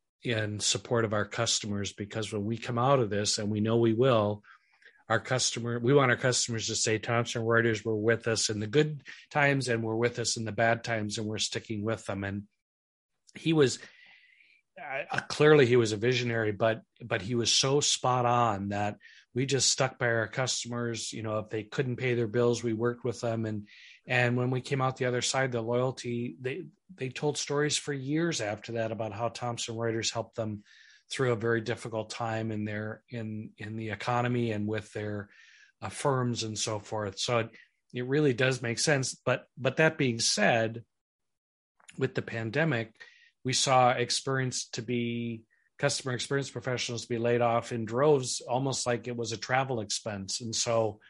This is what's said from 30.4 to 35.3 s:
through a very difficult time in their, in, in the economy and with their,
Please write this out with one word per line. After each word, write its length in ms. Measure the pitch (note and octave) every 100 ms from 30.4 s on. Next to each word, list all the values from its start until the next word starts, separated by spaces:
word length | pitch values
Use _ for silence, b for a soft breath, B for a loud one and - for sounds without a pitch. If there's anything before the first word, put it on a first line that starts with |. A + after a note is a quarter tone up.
| A2 G#2 b b b b b
through 220 | - C3
a 40 | A2+
very 260 | A#2 A2+
difficult 480 | A2+ A2 A#2 A2 G#2+
time 420 | - A#2 A2+ A2+
in 120 | G#2+
their, 380 | G#2+ G#2 G#2+ A2 _
in, 420 | A#2+ A2 G#2+ A2 -
in 180 | G#2+ A2
the 140 | A2
economy 600 | G2+ - A#2+ B2 B2 A#2
and 160 | G#2 G#2
with 240 | G#2+ G#2+
their, 360 | A2 G#2+ G#2 G2+